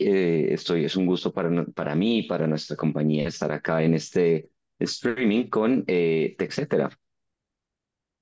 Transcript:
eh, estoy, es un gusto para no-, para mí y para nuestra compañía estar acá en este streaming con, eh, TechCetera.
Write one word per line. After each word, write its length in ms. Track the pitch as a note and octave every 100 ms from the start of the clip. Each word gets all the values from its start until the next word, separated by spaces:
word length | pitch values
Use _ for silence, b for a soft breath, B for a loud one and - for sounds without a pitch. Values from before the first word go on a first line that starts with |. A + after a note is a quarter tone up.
eh, 480 | G#2 G2 F2 E2 C#2+
estoy, 320 | E2 - E2+
es 120 | C#2+ F#2+
un 100 | F2+
gusto 260 | F2+ F2+
para 160 | G2 E2+
no-, 240 | E2+ B1
para 220 | - D#2+
mí 240 | D#2 A2 A2+
y 40 |
para 240 | - E2+ D#2+
nuestra 280 | D#2 - D2
compañía 520 | D#2+ D2+ D2+ D2+ C#2+
estar 240 | - D2
acá 300 | D2+ - D#2+
en 100 | D#2+
este 560 | D#2+ - F#2 E2+ D#2+ - _ _ -
streaming 680 | - - B2 A#2 A#2 A2 A#2
con, 360 | A2 A2 C3 -
eh, 480 | F2+ E2+ D#2+ D2 -
TechCetera. 540 | F2+ - D3+ E2+ C#2 - _ _ _ _ _ _ _ _ _ _ _ _